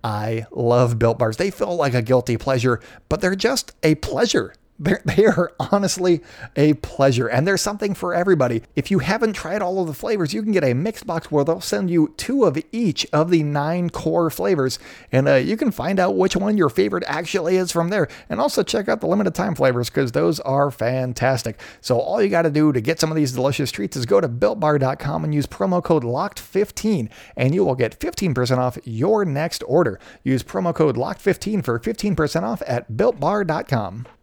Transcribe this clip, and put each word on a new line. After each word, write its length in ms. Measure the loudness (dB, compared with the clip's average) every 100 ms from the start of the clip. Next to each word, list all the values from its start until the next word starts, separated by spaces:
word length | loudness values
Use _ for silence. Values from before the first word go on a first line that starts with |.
I 420 | -4 -4 -4 -6 -6
love 460 | -2 2 4 4 2
Built 220 | 0 2
Bars. 180 | -2 0
They 140 | -4
feel 240 | -2 -4 0
like 180 | 0
a 80 | 0
guilty 360 | 2 2 2 -2
pleasure, 420 | 0 0 2 0 -4 -20 _
but 100 | -2
they're 160 | 0 0
just 380 | 0 -2 -6 -2
a 120 | 0 2
pleasure. 580 | -2 -2 0 0 -2 -12 _ _
They're, 240 | -2 0 0
they 180 | 4
are 300 | 4 4 0 _
honestly 640 | -2 0 0 0 2 2 0 -20 -8 2
a 160 | 4
pleasure, 540 | 4 -2 2 4 4 0
and 200 | 0 2
there's 140 | 0
something 320 | -2 -4 -4
for 200 | -4 -2
everybody. 480 | 0 2 4 4 0 -4 -6
If 160 | 0
you 80 | 0
haven't 320 | 0 0 0
tried 300 | -2 -6 -4
all 180 | -2 -2
of 80 | -4
the 60 |
flavors, 400 | -4 -4 -2 -2
you 100 | -2
can 80 | 0
get 140 | 2 2
a 80 |
mixed 340 | 0 -2 -6 -6
box 240 | -6 -2
where 140 | 0 0
they'll 160 | -2
send 280 | -2 -2 2
you 240 | 2 2 -2
two 260 | -4 2
of 180 | 2 2 -6
each 340 | -2 -2 -2 -2
of 160 | 0 2
the 120 | 2
nine 480 | 2 -2 -2 -2 -4
core 400 | -4 -2 0 0
flavors, 480 | 0 0 2 0 -2 -14 -20 -2
and, 160 | 0 4
uh, 60 | 4
you 200 | 2 0
can 160 | -2
find 260 | -2 -2 0
out 200 | 0 2
which 180 | 2 2
one 220 | 0 2
your 100 | 2
favorite 380 | 2 0 0 -4
actually 480 | -6 -2 -2 0 0
is 160 | 0
from 160 | 0 0
there. 220 | 0 -2 -4 -8
And 140 | -2
also 220 | 0 0
check 260 | 0 -2 -2
out 100 | -2
the 80 | 0
limited 260 | 0 0
time 220 | -2 -4 2
flavors, 340 | 2 2 -2
'cause 220 | -2 0
those 300 | 2 0 0
are 280 | -2 0 0
fantastic. 880 | 0 -2 -2 -4 0 0 0 -4 -10 -16 -16
So 180 | -2 0
all 240 | 2 2
you 60 | 2
gotta 240 | 2 2
do 220 | 4 4
to 80 | 2
get 180 | 0 0
some 120 | 0
of 40 | 2
these 160 | 0
delicious 400 | 0 0 0 -4
treats 240 | -4 -6 -4
is 100 | 2
go 140 | 2
to 80 | 2
built 320 | 0 0 2
bar 180 | 0 2
dot 220 | 0 -2
com 240 | -4 -4
and 100 | -2
use 140 | -2 -2
promo 340 | -2 0 0
code 220 | 2 0
locked 340 | 2 -4 -4 -8
fifteen, 720 | -6 -2 -2 -2 -2 -2 -2 -10 -18 -2
and 180 | 0 2
you 80 |
will 120 | 0 0
get 260 | -2 -2
fifteen 320 | -8 -2 -2
percent 260 | 0 0 2
off 180 | 0 -4
your 400 | -10 -2 0 2
next 400 | 0 -2 -4 -6 0
order. 340 | 2 2 -2 -16 -8
Use 220 | -2 -2
promo 320 | -2 -4 -4 2
code 220 | 0 2
locked 240 | -4 -2
fifteen 400 | -2 -2 -2 -4
for 180 | -2 -2
fifteen 340 | -4 -4 -2
percent 300 | 0 0 -2
off 180 | -4 -6 -4
at 300 | -6 -6 0
built 240 | 0 2
bar 240 | -2 -2 -2
dot 240 | -4 -2
com. 360 | -2 -4 -10 -16 _